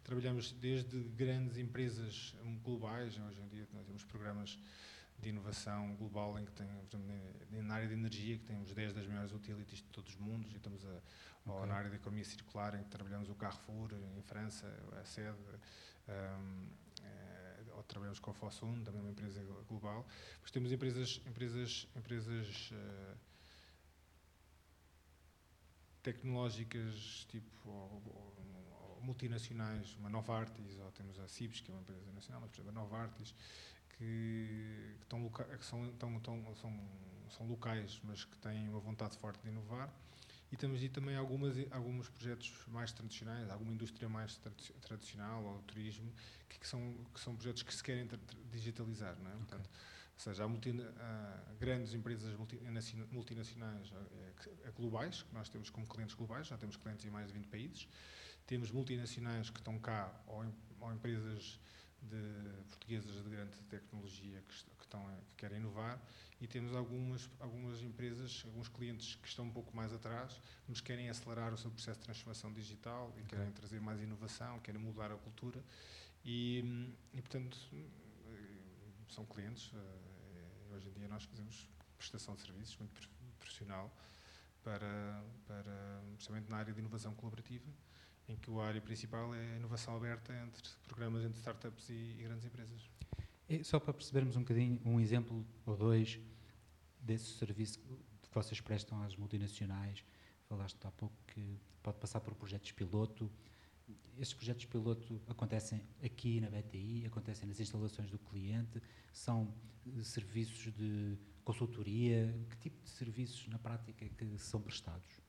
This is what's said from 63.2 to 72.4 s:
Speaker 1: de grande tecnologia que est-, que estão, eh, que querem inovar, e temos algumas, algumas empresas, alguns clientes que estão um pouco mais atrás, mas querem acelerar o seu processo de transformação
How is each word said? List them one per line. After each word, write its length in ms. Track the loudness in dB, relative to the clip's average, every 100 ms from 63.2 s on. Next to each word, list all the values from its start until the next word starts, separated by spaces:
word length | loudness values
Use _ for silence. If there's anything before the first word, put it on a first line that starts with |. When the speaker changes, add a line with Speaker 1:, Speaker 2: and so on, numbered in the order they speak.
Speaker 1:
de 60 | -4
grande 260 | -4 -4 -6 -8
tecnologia 760 | -8 -6 -8 -6 -8 -8 -8 -10
que 60 |
est-, 120 | -14 -14 -16
que 60 |
estão, 240 | -8 -6 -4
eh, 60 | -6 -10
que 80 | -6
querem 240 | -2 0
inovar, 420 | 0 0 0 -2 -8 -14 -16 -8
e 60 | -4
temos 260 | 0 2
algumas, 560 | 2 2 2 2 0 -4 -6
algumas 400 | -6 -4 -2 -2
empresas, 640 | -4 -2 -2 -2 -2 -4 -4
alguns 240 | -6 -6
clientes 460 | -2 -2 -2 -4 -6
que 120 | -6
estão 160 | -2
um 80 | -2
pouco 240 | -2 -4 -2
mais 160 | 0
atrás, 480 | 0 -2 -2 -2 -8 -14 -14 -4
mas 140 | -4
querem 300 | 0 -2 0
acelerar 440 | -2 -2 2 2
o 40 | 2
seu 120 | -2
processo 300 | -4 -4 -4
de 60 | -4
transformação 480 | -6 -4 -6